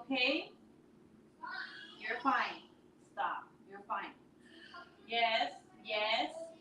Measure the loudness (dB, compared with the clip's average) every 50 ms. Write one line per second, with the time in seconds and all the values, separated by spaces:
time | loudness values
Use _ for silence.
0 | -2 -2 0 2 4 4 4 2 0 -4 -8 -18 -20 -20 -20 -20 -20 -20 -20 -20
1 | -20 -20 -20 -20 -20 -20 -18 -14 -12 -10 -8 -8 -8 -8 -10 -12 -14 -16 -16 -10
2 | -6 -4 -4 0 2 4 4 4 2 0 -2 -6 -10 -16 -20 -20 -20 -20 -20 -20
3 | -20 -16 -6 -2 -2 -2 -2 -4 -6 -12 -16 -20 -20 -18 -18 -16 -8 -6 -6 -4
4 | -4 -6 -10 -14 -20 -20 -20 -20 -20 -20 -20 -20 -20 -16 -16 -16 -16 -16 -18 -20
5 | -10 -2 2 4 6 6 6 4 4 2 0 -6 -14 -20 -20 -18 -8 -2 0 2
6 | 2 4 4 4 2 2 0 -4 -8 -10 -12 -16